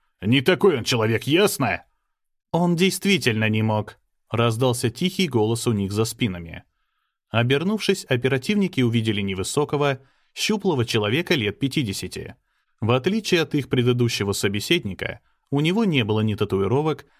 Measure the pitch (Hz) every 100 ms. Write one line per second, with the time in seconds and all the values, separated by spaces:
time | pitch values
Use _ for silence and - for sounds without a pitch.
0 | _ _ 98 135 131 185 190 135 113 120
1 | 110 113 131 165 202 - 120 85 - _
2 | _ _ _ _ _ 165 175 170 185 -
3 | 196 175 120 110 110 110 110 107 104 -
4 | _ _ _ 110 117 110 131 117 117 -
5 | 180 190 175 117 107 117 123 104 98 104
6 | 110 - 117 90 82 80 - _ _ _
7 | _ _ _ 110 123 139 175 214 - 190
8 | - 127 131 131 165 202 185 - 120 113
9 | 110 101 98 95 92 147 147 147 143 131
10 | _ _ _ - - 214 196 139 113 113
11 | 104 139 175 160 104 - 135 165 110 95
12 | 90 - 76 - _ _ _ - 107 127
13 | 185 220 - 175 151 151 131 131 120 123
14 | 117 - 101 98 104 101 - 170 101 90
15 | - - _ _ - 139 160 202 214 143
16 | 107 107 110 104 104 98 98 131 156 147
17 | -